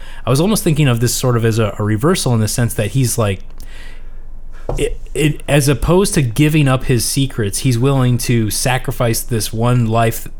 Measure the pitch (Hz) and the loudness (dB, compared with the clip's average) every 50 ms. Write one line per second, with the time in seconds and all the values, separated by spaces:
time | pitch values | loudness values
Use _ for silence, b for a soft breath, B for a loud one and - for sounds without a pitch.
0 | B B B B B 110 127 139 165 202 220 - - 180 151 139 156 135 120 113 | B B B B B 0 2 2 2 2 2 0 2 0 2 2 4 2 2 2
1 | 120 117 - - - 131 123 117 110 113 110 110 113 101 - - 107 104 107 101 | 2 0 0 0 0 0 2 2 2 2 2 2 0 0 0 -2 -2 0 0 2
2 | 104 160 190 - - 131 120 113 110 101 - - 120 110 - - 107 101 - 139 | 2 2 2 2 2 0 2 2 0 0 0 0 0 0 0 -2 -2 -2 0 0
3 | 131 117 - - 113 104 98 90 - - - - B B B B B B B B | 0 0 0 0 0 0 0 -4 -6 -10 -10 -10 B B B B B B B B
4 | B B B B B B - - - - B B B B - - - - - - | B B B B B B -10 -10 -10 -10 B B B B -4 -2 -2 -2 -4 -6
5 | - - - - 151 147 151 - - - 143 147 135 135 143 - - - 165 185 | -8 -6 -2 0 0 0 0 -2 -2 0 2 2 4 2 2 0 2 2 4 4
6 | 202 202 - - 135 120 107 - 151 151 151 160 147 131 131 131 - - 135 117 | 4 2 2 0 0 0 2 2 2 4 4 4 4 4 2 2 2 0 0 0
7 | - - - - 135 127 - - 110 101 - - - 131 123 117 123 139 139 135 | 0 -2 0 0 -2 -2 0 -2 -2 -2 -2 -2 0 0 2 2 2 2 2 2
8 | 127 123 123 113 - - 127 117 110 107 - - - 127 123 127 - - 127 - | 2 2 2 0 0 0 2 2 2 0 -2 -2 0 0 0 -2 -2 -4 -4 -2
9 | 123 117 113 - - - 117 110 104 - - 110 113 120 123 127 120 110 113 117 | 0 0 0 -2 -2 -2 -2 -2 -2 -2 -4 -2 0 2 2 2 2 2 2 2
10 | 117 117 107 - - - - - | 2 2 0 -2 -6 -8 -10 -10